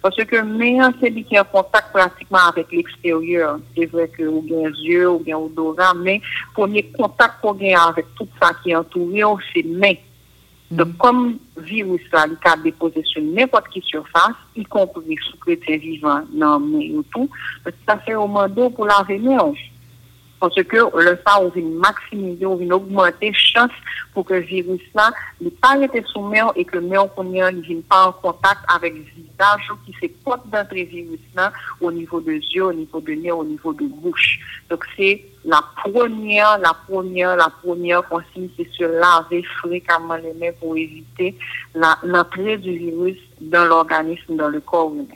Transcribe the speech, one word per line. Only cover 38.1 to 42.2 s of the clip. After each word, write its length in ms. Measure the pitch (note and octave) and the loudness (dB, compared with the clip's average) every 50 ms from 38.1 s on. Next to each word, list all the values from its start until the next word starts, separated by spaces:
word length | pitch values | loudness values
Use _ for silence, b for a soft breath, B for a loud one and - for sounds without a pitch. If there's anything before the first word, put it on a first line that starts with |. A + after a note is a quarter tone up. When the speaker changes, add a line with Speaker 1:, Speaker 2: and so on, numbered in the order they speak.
| E3 E3+ E3+ - _ F#3 F#3 F3+ - | -6 -6 -6 -8 _ -12 -12 -12 -8
Speaker 1:
c'est 120 | - F3 - | -10 -10 -10
se 120 | - - F3 | -6 -4 -4
laver 600 | E3 E3 E3 F3 F3+ F3 E3 D#3+ - F3 F3 F3 - - - | -2 2 4 6 6 6 4 2 0 -4 -4 -4 -6 -12 -8
fréquemment 560 | - F3 F3 F3+ - - E3+ E3 E3 E3 E3 | -6 -6 -6 -6 0 0 0 0 0 -4 -8
les 180 | E3 E3 E3 D#3+ | -6 -6 -10 -10
mains 180 | E3 E3+ E3+ E3+ - | -6 -6 -6 -6 -6
pour 160 | E3 D#3+ D#3+ | -8 -6 -4
éviter 600 | D#3+ D#3+ D#3 D#3 D#3 - - - - F#3 F#3+ G3 B B B B B B B _ | -4 -6 -6 -10 -18 -20 -20 -6 -4 -4 -4 -4 B B B B B B B _
la, 220 | D#3+ D#3+ D#3+ D#3+ - | 0 2 2 2 2
l'entrée 560 | - F3+ F3 F3 | -2 0 2 2